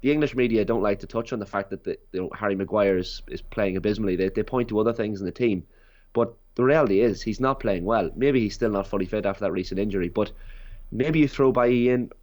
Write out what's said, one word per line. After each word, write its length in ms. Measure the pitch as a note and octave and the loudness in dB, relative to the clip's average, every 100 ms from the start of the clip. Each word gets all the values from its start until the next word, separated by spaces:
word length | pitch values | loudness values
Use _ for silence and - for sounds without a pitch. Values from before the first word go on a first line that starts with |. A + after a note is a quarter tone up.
The 100 | C3 | 0
English 240 | D3+ C#3+ A#2+ | 2 2 2
media 280 | B2 A2 | 2 2
don't 200 | G2 A#2 | 2 2
like 160 | G#2 G2+ | 0 -2
to 80 | F#2+ | -4
touch 260 | A2+ A2+ | -6 -4
on 60 | A#2 | -6
the 60 | G2 | -4
fact 240 | G2+ G2 | -6 -6
that 120 | G2 | -8
the, 140 | - - - | -6 -8 -6
you 100 | F#2 | -6
know, 80 | F#2 - | -6 -2
Harry 180 | G#2 G2 | -2 0
Maguire 420 | F#2+ G#2 G2+ F#2 | 0 2 4 2
is, 240 | F2+ - - | -2 -10 -12
is 120 | - | -12
playing 360 | - - G2+ F#2 | -8 -2 -2 0
abysmally. 380 | G2+ G#2 G2+ F2+ | 0 0 0 0
They, 140 | F#2 | 0
they 140 | G#2+ | -2
point 240 | G#2 B2+ A#2 | -2 -2 0
to 100 | G#2+ | 2
other 140 | A2+ | 2
things 260 | A2+ G#2+ G2+ | 0 -4 -4
in 60 | F#2 | -6
the 60 | |
team, 320 | - A#2+ F#2+ - _ _ _ _ | 0 0 0 -4 _ _ _ _
but 200 | - A#2 A#2 _ - | 0 0 -2 _ 0
the 80 | |
reality 380 | B2+ D#3 C3 G2 | 4 4 4 4
is 200 | A#2 F#2+ | 2 0
he's 180 | A2+ G#2 | -4 -2
not 200 | C3 C3+ | -2 0
playing 260 | A2 F#2 F2+ | -2 -2 0
well. 260 | A2+ E2+ - | 0 0 0
Maybe 240 | C#3 C3 | 2 2
he's 140 | G#2+ | 0
still 160 | - A2+ | 0 0
not 180 | G2+ G2 | 0 -2
fully 180 | G2+ F#2 | -4 -2
fit 200 | G#2+ G2+ | -2 -2
after 200 | G2 G2 | -2 -2
that 60 | |
recent 280 | F#2 F2+ F#2+ | -2 -4 -4
injury, 300 | G#2 F#2+ F2 | -2 -2 -2
but 220 | G#2+ G#2 - - - - - - | -2 -2 -4 -16 -16 -16 -16 -10
maybe 280 | G#2+ D#3 D#3+ | -4 0 4
you 80 | C#3+ | 2
throw 240 | - C3 | 4 2
Bailly 380 | B2 B2 B2 B2 | 4 4 4 4
in 220 | B2+ A#2 - | 2 -2 -10